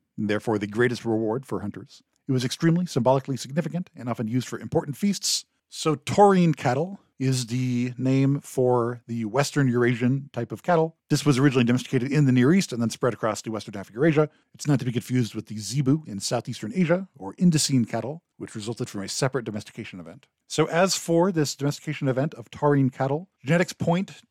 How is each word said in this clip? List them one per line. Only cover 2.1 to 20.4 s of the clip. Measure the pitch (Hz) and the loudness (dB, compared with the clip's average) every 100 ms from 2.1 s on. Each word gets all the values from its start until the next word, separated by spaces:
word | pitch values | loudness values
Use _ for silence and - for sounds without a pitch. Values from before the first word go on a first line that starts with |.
| _ - | _ -4
It | |
was | 131 | -2
extremely | 127 - 165 170 180 | -2 0 2 2 0
symbolically | - 117 135 131 131 | 0 2 2 0 -8
significant | - 147 160 165 - - | -6 -6 -4 -8 -10 -10
and | 120 | -8
often | 117 110 | -6 -2
used | 123 - | -2 -4
for | - | -8
important | 113 165 143 127 | -4 -4 -4 -4
feasts. | 202 185 - - - _ _ | -2 -2 -4 -6 -8 _ _
So | - 160 143 | -6 -2 -2
taurine | - - 202 190 170 | -2 6 8 8 4
cattle | 151 135 127 180 196 _ _ | 2 0 0 -4 -8 _ _
is | 135 127 113 | -2 -2 -2
the | 123 127 123 127 120 | -4 -2 -2 -2 -2
name | 131 135 135 143 | 0 2 2 0
for | - - 127 123 117 120 - | -2 0 2 2 0 -6 -8
the | 117 | -6
Western | 107 123 143 147 135 | -2 0 0 2 2
Eurasian | 120 120 117 123 135 139 | 4 2 2 0 0 -4
type | - 117 | -8 -8
of | 110 | -6
cattle. | - 170 160 - _ | 0 2 2 -4 _
This | 147 151 | 0 2
was | 123 | 4
originally | 143 127 | 4 4
domesticated | 120 123 - 131 123 | 4 2 0 -2 0
in | 151 135 | 2 4
the | |
Near | 127 123 | 6 6
East | 190 - | 4 2
and | 117 | -2
then | 117 | -4
spread | - 127 | 0 -2
across | 107 110 101 | 0 -2 -4
the | 117 | -6
Western | 107 - | -8 -10
half | 101 92 | -12 -12
of | |
Eurasia. | 101 165 151 151 - _ | 0 2 4 2 -4 _
It's | - 147 | -8 -2
not | 139 | 0
to | |
be | 123 | 0
confused | 113 - 127 113 | -4 -2 0 0
with | 110 - | -4 -10
the | 107 | -10
zebu | 98 131 131 156 156 | -6 -2 0 0 -2
in | 101 | -10
Southeastern | - 123 - 113 107 | -4 -4 -6 -10 -6
Asia | 185 160 180 196 _ | -2 2 0 -2 _
or | 190 | -14
Indocene | - 180 156 - 131 110 | 2 2 4 2 2 0
cattle, | 113 113 165 - _ | -2 -6 -10 -16 _
which | 104 | -14
resulted | 113 104 117 123 | -10 -10 -8 -8
from | 104 | -8
a | 98 | -8
separate | - 135 135 | -4 -2 -2
domestication | 110 104 - - 107 92 | -6 -8 -10 -14 -14 -14
event. | 80 90 _ _ | -16 -20 _ _